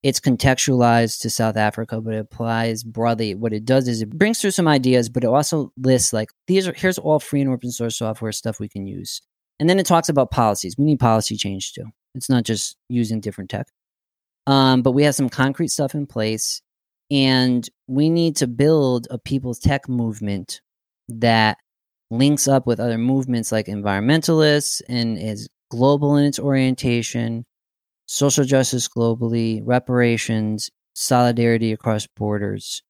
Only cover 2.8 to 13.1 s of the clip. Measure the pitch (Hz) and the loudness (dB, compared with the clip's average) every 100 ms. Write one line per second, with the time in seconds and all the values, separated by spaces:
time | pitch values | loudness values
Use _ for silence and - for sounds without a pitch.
2.8 | 117 113 117 113 110 98 113 107 113 131 | -8 -2 -2 0 -4 -4 -4 -4 2 2
3.8 | 123 113 110 151 208 226 202 190 165 143 | 2 -2 -4 0 0 2 -2 2 2 4
4.8 | 127 127 117 123 117 131 147 160 135 - | 4 2 2 -2 2 2 2 -4 -6 -2
5.8 | 131 127 - 113 107 _ - 190 185 - | 2 2 2 -2 -6 _ 0 0 0 -2
6.8 | 185 185 151 151 - 143 139 123 123 120 | -2 -2 0 0 0 -2 0 -2 -6 -6
7.8 | 117 - 110 110 113 104 113 107 107 101 | -6 -4 -6 -4 -6 -6 -6 -6 -8 -8
8.8 | 98 95 90 - _ _ _ _ 160 190 | -10 -10 -12 -14 _ _ _ _ 2 2
9.8 | 175 175 165 143 127 - 113 101 92 - | 4 2 4 0 2 2 2 0 -6 0
10.8 | 151 143 120 113 - 107 101 95 - - | 2 4 4 2 0 -6 -6 -6 -10 -12
11.8 | 110 _ _ 127 - 127 117 107 - - | -16 _ _ -14 -2 0 0 -4 -4 -12
12.8 | _ 120 110 | _ -4 -2